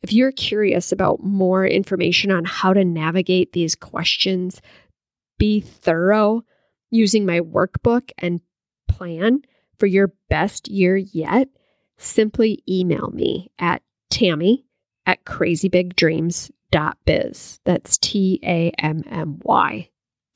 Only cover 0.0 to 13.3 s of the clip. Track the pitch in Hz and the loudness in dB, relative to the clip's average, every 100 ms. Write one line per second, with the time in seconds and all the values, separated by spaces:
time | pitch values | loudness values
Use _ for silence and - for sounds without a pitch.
0 | - 214 262 262 - 208 208 170 - 196 | 2 2 2 0 -4 0 2 2 -2 0
1 | 190 - - 202 185 185 190 - 196 190 | 0 0 -2 0 2 2 2 0 0 -2
2 | 175 180 196 190 170 - 185 202 185 165 | 0 0 0 0 -2 -2 2 4 2 0
3 | 156 175 180 185 185 - 165 - - - | -2 -2 0 0 0 -2 -4 -4 -8 -6
4 | 165 - 190 185 180 - _ - _ _ | -4 -2 -2 -2 -4 -10 _ -20 _ _
5 | _ _ _ _ 208 214 - _ - 165 | _ _ _ _ 2 2 -2 _ -2 0
6 | 180 214 208 226 - _ _ _ _ 226 | 2 4 2 0 -6 _ _ _ _ 2
7 | 214 220 196 170 165 165 180 - - 240 | 4 2 2 0 0 0 -2 0 0 0
8 | - - 175 175 _ _ _ _ - - | -2 -8 -6 -6 _ _ _ _ -6 -4
9 | 180 165 208 262 - _ _ _ 202 190 | -4 -2 0 0 -2 _ _ _ 2 4
10 | 196 _ _ 156 185 - - 196 180 190 | 2 _ _ 0 0 -4 -8 0 2 2
11 | 196 170 156 202 269 _ _ _ _ _ | -2 -6 0 0 0 _ _ _ _ _
12 | - - 220 - 220 208 - 185 180 - | -4 0 0 2 0 0 -4 -2 0 -2
13 | - - - | -4 -2 -2